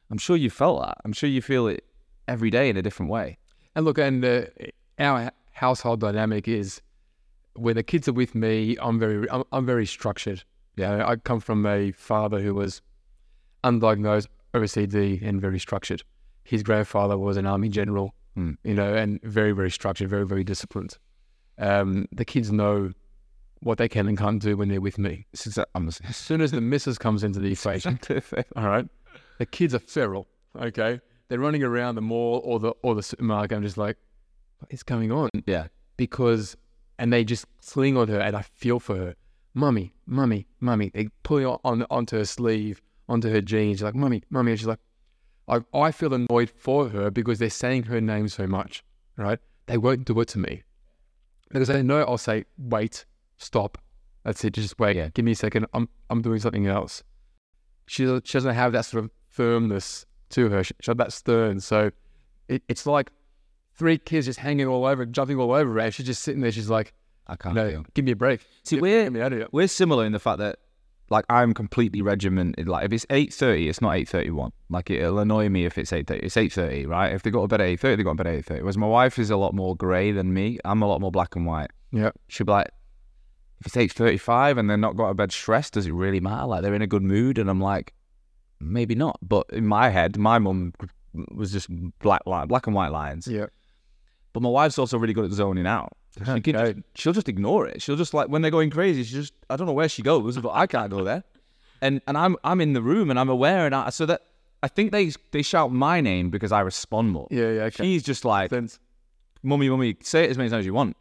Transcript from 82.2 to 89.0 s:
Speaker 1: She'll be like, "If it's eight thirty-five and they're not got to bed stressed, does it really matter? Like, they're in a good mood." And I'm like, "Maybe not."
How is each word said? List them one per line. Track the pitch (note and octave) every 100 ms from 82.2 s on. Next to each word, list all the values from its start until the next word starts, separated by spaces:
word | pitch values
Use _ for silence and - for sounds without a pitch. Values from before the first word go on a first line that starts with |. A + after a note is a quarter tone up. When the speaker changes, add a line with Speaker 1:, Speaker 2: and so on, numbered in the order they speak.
| -
Speaker 1:
She'll | - G#2
be |
like, | G2+ - - - - - - - _ - -
"If | -
it's | B2
eight | A2
thirty-five | - A#2 F#2+ - A#2+ C#3 B2+
and | G#2
they're | G#2
not | A2 G2
got | A2
to |
bed | G2 G2+
stressed, | - - A2+ D3
does | A2+ F#2
it |
really | E2 F#2+ F#2+
matter? | F#2 A2 C3+
Like, | G2
they're | G2
in | G#2
a | G#2
good | G#2
mood." | F#2+ G2 B2+ A#2+
And | G2
I'm | F#2+
like, | G2 G2 - _ _ _ _ _ _ _
"Maybe | D2 A2 A#2
not." | A#2